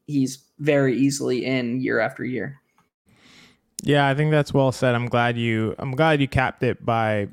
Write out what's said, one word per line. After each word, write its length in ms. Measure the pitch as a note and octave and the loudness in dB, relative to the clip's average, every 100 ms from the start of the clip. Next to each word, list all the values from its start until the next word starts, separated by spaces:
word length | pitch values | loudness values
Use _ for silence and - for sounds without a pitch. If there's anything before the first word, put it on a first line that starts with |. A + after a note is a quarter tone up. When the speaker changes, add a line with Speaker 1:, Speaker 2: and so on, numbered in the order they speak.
| - | -6
Speaker 1:
he's 320 | D3 C3 - _ - | -2 -2 -4 _ -6
very 360 | D3 C#3+ C3+ A#2 | 0 2 4 2
easily 480 | C#3 C3+ B2+ B2+ | 0 0 -2 -2
in 380 | - C3 A#2+ B2 | -2 -2 -2 -4
year 180 | B2 A2+ | -2 0
after 240 | A2 - | -2 -4
year. 360 | A#2+ B2+ G2+ C#3 _ _ _ _ _ _ _ - - _ _ - - | -8 -6 -8 -12 _ _ _ _ _ _ _ -20 -20 _ _ -8 0
Speaker 2:
Yeah, 220 | C#3+ C#3 | 2 2
I 80 | C3+ | 2
think 160 | D3+ | 2
that's 220 | D#3 C#3+ | 2 2
well 180 | C#3 C3 | 2 2
said. 240 | B2 C3 A#2+ | 2 0 0
I'm 120 | A#2+ | 0
glad 300 | A#2+ A#2+ A#2+ | 0 0 0
you, 380 | A#2 A2 A2 - | 0 0 -2 -4
I'm 140 | C#3 | -6
glad 300 | B2+ D#3+ D3+ | 0 2 2
you 60 | C#3 | 2
capped 340 | - C3 - | 0 0 0
it 220 | B2 - - | -2 -2 -2
by, 420 | A2+ A2 G#2 G2+ | 0 0 0 -4